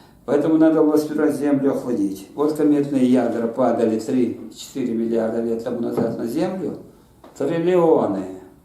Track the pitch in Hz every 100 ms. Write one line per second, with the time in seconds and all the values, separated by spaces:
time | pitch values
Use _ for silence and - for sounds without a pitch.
0 | - - - 143 160 160 160 160 151 151
1 | 151 151 147 127 143 135 135 120 127 113
2 | 98 - - - 151 156 147 147 139 135
3 | 127 127 117 113 113 - 123 113 113 110
4 | - 127 110 101 - - - 135 120 113
5 | 113 113 110 117 117 113 127 117 117 -
6 | - - 117 294 185 196 151 - - -
7 | _ _ - - - 170 165 180 165 139
8 | 104 95 90 - - -